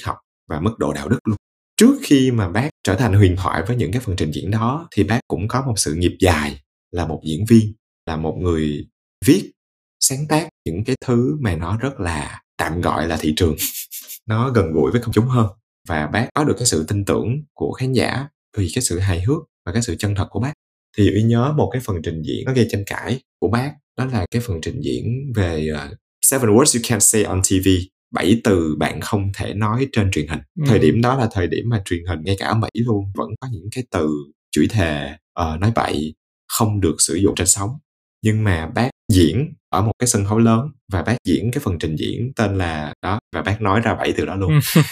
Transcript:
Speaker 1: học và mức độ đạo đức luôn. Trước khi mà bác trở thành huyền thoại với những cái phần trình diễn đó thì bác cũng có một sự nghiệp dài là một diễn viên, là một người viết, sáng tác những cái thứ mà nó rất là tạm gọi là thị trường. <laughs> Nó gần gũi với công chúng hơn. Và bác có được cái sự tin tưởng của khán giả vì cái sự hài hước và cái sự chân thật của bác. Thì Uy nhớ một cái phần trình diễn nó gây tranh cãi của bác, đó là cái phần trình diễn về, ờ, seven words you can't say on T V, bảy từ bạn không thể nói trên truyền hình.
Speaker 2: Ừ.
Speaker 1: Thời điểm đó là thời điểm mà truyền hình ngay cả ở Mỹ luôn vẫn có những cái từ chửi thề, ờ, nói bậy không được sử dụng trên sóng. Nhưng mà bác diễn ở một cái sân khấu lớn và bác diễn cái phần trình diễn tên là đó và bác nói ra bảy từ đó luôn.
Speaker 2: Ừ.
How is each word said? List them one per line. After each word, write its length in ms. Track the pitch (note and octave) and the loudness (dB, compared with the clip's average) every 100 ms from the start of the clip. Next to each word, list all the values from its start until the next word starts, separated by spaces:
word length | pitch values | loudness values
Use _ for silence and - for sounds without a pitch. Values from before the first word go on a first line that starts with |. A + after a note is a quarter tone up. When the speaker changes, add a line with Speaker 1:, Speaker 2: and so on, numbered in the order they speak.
Speaker 1:
học 120 | - - _ _ _ | -2 -10 _ _ _
và 100 | D2+ | -4
mức 180 | F#2+ A#2 | -4 -2
độ 140 | C#2+ | -4
đạo 160 | C#2+ D2 | -4 -2
đức 100 | A2 | -2
luôn. 120 | - G#2+ - _ _ - | -2 -4 -6 _ _ 4
Trước 200 | A#3 C#4 | 4 4
khi 280 | - C#3 C3 | 4 4 4
mà 180 | A#2+ F2+ | 2 0
bác 200 | F#2+ C#3+ - | 0 -4 -4
trở 100 | - | -2
thành 180 | G2 B2 | 2 4
huyền 240 | G2 G2 F2+ | 6 6 4
thoại 260 | F#2 - G2+ | -2 -4 -2
với 100 | B2 | -2
những 160 | D#2 | -2
cái 80 | A#2 | -2
phần 160 | A2+ E2+ | -4 -4
trình 140 | D#2+ | -4
diễn 200 | D2 D#2+ | -4 -2
đó 380 | A2 A2+ C#3+ E3+ | -2 0 -4 -6
thì 140 | - | -2
bác 160 | G2 A2+ - | 0 0 -2
cũng 200 | D#2 G#2 | -6 -2
có 140 | B2 C3+ | -2 -2
một 80 | G#2+ | -2
sự 160 | - | -2
nghiệp 220 | D#2+ F2 - | 0 -2 2
dài 400 | F#2 D#2+ D2 C#2 _ _ _ | 2 2 -2 -8 _ _ _
là 140 | F2 D#2 | -6 -6
một 140 | D2 | -6
diễn 200 | D2+ D#2 A2 | -6 -4 6
viên, 240 | A2+ A2 G#2+ _ _ - | 6 6 -4 _ _ -8
là 100 | D#2+ | -4
một 200 | D#2+ - | -4 -4
người 460 | F2+ D#2+ D#2 D2 - _ _ _ G#2 | -2 0 -2 -4 -10 _ _ _ 4
viết, 240 | F3+ - _ _ _ _ _ | 4 2 _ _ _ _ _
sáng 260 | - C3+ D3+ | -2 -2 0
tác 200 | D#3 E3 _ | 0 -2 _
những 200 | - E2 | -8 -6
cái 120 | A2+ C3 - | -4 -4 0
thứ 300 | A#2+ B2+ D3+ | 2 2 0
mà 160 | A#2+ E2 | -2 -2
nó 200 | E2 A2 | -2 -4
rất 240 | C3 C#3 | -4 -4
là 400 | E2+ D#2 C#2+ - _ - | -4 -4 -6 -12 _ -8
tạm 220 | E2+ E2 | -4 -2
gọi 280 | E2 D2+ E2 | -2 0 -2
là 80 | D#2+ | -2
thị 140 | D#2 D2+ | -2 2
trường. 200 | F2 D2 - - - | 0 0 -6 -8 -14
<laughs> 360 | - - - - | -16 -16 -18 -4
Nó 220 | G#2+ B2+ | -2 2
gần 220 | A#2+ F2+ | 2 2
gũi 180 | D#2+ C2+ | 2 2
với 80 | A#2+ | 2
công 120 | A2+ | 0
chúng 140 | G#2 B2 | 0 2
hơn. 200 | B2 A2 - _ _ - | 2 2 -2 _ _ -6
Và 180 | D#2+ D2+ | -4 0
bác 220 | G2+ B2+ | -2 -2
có 100 | - | 0
được 100 | D3 - | 0 0
cái 80 | B2 | 0
sự 180 | D#2 D#2+ | 0 -2
tin 160 | G2+ | -2
tưởng 240 | G2 B1+ D#2 C#3 D3+ | 0 0 0 -4 -6
của 180 | - C#2+ | -6 -6
khán 200 | - C3 | -4 0
giả 340 | B2+ D#2 - C#3+ _ _ - | 0 0 -2 -8 _ _ -4
vì 140 | F#2+ | -2
cái 80 | - | -2
sự 160 | - F2 | -2 -2
hài 220 | F#2+ F2 | 0 0
hước 160 | F#2 D#3+ - _ - | 0 -2 -4 _ -4
và 60 | |
cái 100 | G#2+ | -2
sự 140 | A#2 - | -2 -2
chân 160 | G#2 | -2
thật 120 | G2 - | -2 -2
của 100 | G2+ | -2
bác. 120 | C3 D3+ _ _ _ - | -4 -6 _ _ _ 2
Thì 140 | G2 | 2
Uy 80 | G#2 | 4
nhớ 300 | A2+ A#2 B2+ D3+ | 4 4 2 2
một 140 | - | 0
cái 100 | B2+ | -2
phần 120 | A#2+ F#2 | -4 -4
trình 180 | D#2+ D#2+ | -4 -6
diễn 220 | D2+ B1 - | -6 -4 -2
nó 60 | |
gây 140 | C3 G#2+ | 2 2
tranh 120 | G#2 G2+ | 0 -6
cãi 340 | - - B2 - _ | -8 -6 -6 -8 _
của 80 | F2+ | -2
bác, 240 | A#2 C3+ D3+ _ - | 0 -2 -8 _ -8
đó 60 | |
là 220 | C3 A#2+ - | -4 -2 -2
cái 120 | B2 A#2+ | -4 -4
phần 140 | E2 | -6
trình 180 | E2+ D#2+ | -6 -6
diễn 520 | D2+ B1 G2+ B2+ C#3+ G#2+ | -4 -4 -4 -4 -4 0
về, 320 | F2+ D#2+ D#2 | 0 0 -2
ờ, 200 | D2+ C#2+ - _ _ - | -4 -8 -14 _ _ 0
seven 240 | C3+ A#2 | 2 6
words 280 | G#2 D3+ A#2+ | 6 6 2
you 40 | |
can't 160 | - A2 | 0 2
say 260 | - A2 | 4 4
on 160 | G2+ F#2 | 2 0
T 80 | F#2+ F#2+ | 2 2
V, 40 | F#2+ F#2 F2+ _ _ | 4 2 0 _ _
bảy 260 | - E2 A2+ | -2 2 4
từ 320 | A#2+ F#2+ D#2+ D2+ | 4 2 2 0
bạn 220 | D2+ D#2 | -2 -4
không 300 | F2+ G#2+ G2 | -4 -2 -2
thể 200 | G2 - | -4 -6
nói 340 | G2 G#2+ A2+ C3+ | -2 -2 0 -2
trên 180 | A#2 G2 | 0 0
truyền 180 | E2+ D2+ | 0 -4
hình. 120 | D2+ - - | -6 -8 -4
Speaker 2:
Ừ. 40 | C#3+ | 2
Speaker 1:
Thời 120 | G#2 | 4
điểm 220 | D#2 A2+ | 6 4
đó 120 | A#2+ C3+ | 2 2
là 120 | A2 | 0
thời 140 | - F2 | 0 -2
điểm 180 | D#2+ A2+ | -2 -2
mà 140 | A#2 | -2
truyền 200 | F#2+ F2 E2+ | -2 -6 -4
hình 120 | E2 | -6
ngay 120 | D#2+ G2 | -2 -4
cả 80 | D2 | 0
ở 80 | |
Mỹ 140 | A2 - | 0 -2
luôn 300 | - B2 G#2 G2 G2 | -2 0 0 -2 -6
vẫn 120 | A#2 A2+ | -8 -8
có 80 | C3 | -8
những 160 | G#2 F#2+ | -8 -10
cái 120 | B2+ - | -10 -4
từ 180 | F#2 D#2 D2+ C#2+ _ _ - | -2 0 -2 -8 _ _ 0
chửi 100 | D2+ | 2
thề, 400 | A2 E2 D2 C#2+ D#2 _ | 2 0 -2 -6 -12 _
ờ, 240 | - E2 D#2+ | -6 -4 0
nói 120 | G#2 | 0
bậy 400 | A#2 - D2+ D#2 - _ _ _ | 2 0 -2 -6 -8 _ _ _
không 280 | - G#2+ G#2 | 0 0 2
được 160 | E2+ D2+ | 0 0
sử 160 | - | -2
dụng 200 | D2+ G2 | 2 0
trên 120 | - E2+ | 2 0
sóng. 240 | - G2+ C#3+ _ _ _ _ | 0 0 -8 _ _ _ _
Nhưng 200 | G#2+ G#2+ | 0 2
mà 220 | G#2+ E2+ D#2+ | 2 0 0
bác 140 | E2 B2 - _ | -2 -2 -2 _
diễn 420 | G2 D#2+ F#2+ D#3+ - _ | 4 4 2 -4 -8 _
ở 120 | - | -2
một 100 | G#2+ - | 0 0
cái 80 | B2 | 0
sân 180 | B2+ | 0
khấu 140 | G2 G#2+ | 0 4
lớn 220 | A#2 A2+ D3 - _ | 4 4 0 -10 _
và 100 | F#2+ | -4
bác 140 | E2+ A#2+ | -2 -2
diễn 260 | - D2 G#2+ | 0 0 0
cái 100 | C3 | -2
phần 140 | - E2+ | -4 -4
trình 180 | D#2+ D#2 | -4 -4
diễn 360 | - - A#2+ C3+ | -4 -4 -6 -2
tên 220 | G#2 G2 | -2 0
là 360 | E2+ D#2 D2+ - | -2 -4 -8 -8
đó 160 | F2+ G#2+ - | -4 -4 -6
và 80 | E2+ | -6
bác 180 | F2 G#2 | -2 -2
nói 200 | G#2 G2+ | 2 2
ra 140 | A2+ | 2
bảy 180 | F#2 C#2+ - | 0 -2 -2
từ 100 | D#2 | -2
đó 80 | F#2 | -2
luôn. 160 | F#2+ D3+ D3 | 2 2 4
Speaker 2:
Ừ. 60 | F3 D3 | 2 2